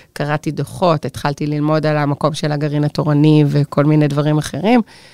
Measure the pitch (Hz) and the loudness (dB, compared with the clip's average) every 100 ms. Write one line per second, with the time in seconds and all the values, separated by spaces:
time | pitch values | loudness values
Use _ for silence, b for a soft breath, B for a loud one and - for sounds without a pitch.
0 | B - 147 151 160 147 139 - 180 156 | B -8 -4 -4 -4 -6 -8 -2 0 0
1 | 160 - 147 143 151 151 151 156 156 151 | -4 -6 -6 -4 -4 -2 0 0 0 0
2 | 147 143 151 156 151 147 147 147 151 - | -2 -2 -4 -2 -4 -2 -2 -2 -2 -2
3 | 147 147 156 151 143 147 139 - 147 151 | 0 4 6 6 4 2 0 0 2 2
4 | 147 143 147 151 - 139 185 247 - B | 2 0 0 -2 -2 -4 2 2 0 B
5 | B | B